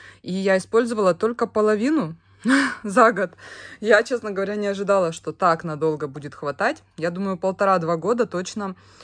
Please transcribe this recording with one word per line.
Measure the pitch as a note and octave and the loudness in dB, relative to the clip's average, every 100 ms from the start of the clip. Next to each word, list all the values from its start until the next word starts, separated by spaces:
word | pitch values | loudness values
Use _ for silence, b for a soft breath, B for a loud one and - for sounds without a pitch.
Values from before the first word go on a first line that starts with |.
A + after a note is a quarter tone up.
| B B | B B
и | - | -6
я | F#3 F#3+ F#3+ | -2 2 2
использовала | - A3+ A#3+ G#3+ F#3 | 2 2 2 2 2
только | E3+ A3+ A#3+ A#3 | 2 0 -2 -2
половину | G#3+ G#3+ G#3+ B3+ D#4 D#3+ E3 _ _ | 2 2 2 0 0 -2 -8 _ _
<laughs> | A3+ C#4 C4 - | 2 2 2 -4
за | G#3 G3 A#3 | -2 4 4
год. | F#3+ F3+ - B B B B | 4 -4 -6 B B B B
Я, | G#3+ G#3 | 4 4
честно | A3+ A#3+ G#3+ | 4 -4 -4
говоря, | F#3+ G3 G#3 | -4 -4 -4
не | G3+ | -4
ожидала, | G3 G3 G3 E3+ | -2 0 2 2
что | E3 D#3 | -2 -10
так | D#3 F#3 E3 | 0 2 2
надолго | E3+ D3+ D#3+ D3+ D3 | -2 -2 -2 -2 -6
будет | C#3+ C#3+ - | -8 -14 -8
хватать. | D3 C#3 A3 D#4+ _ - | -8 -2 -2 -4 _ -6
Я | E3+ | -6
думаю, | F3 G3 F#3 | -4 -6 -4
полтора-два | F#3 F#3+ G3 F#3 E3 E3 | -4 0 2 2 0 -2
года | F3 A#3+ A3+ | 0 0 -2
точно, | F3+ F#3 G#3+ G3 F#3 B B | -4 -8 -8 -8 -10 B B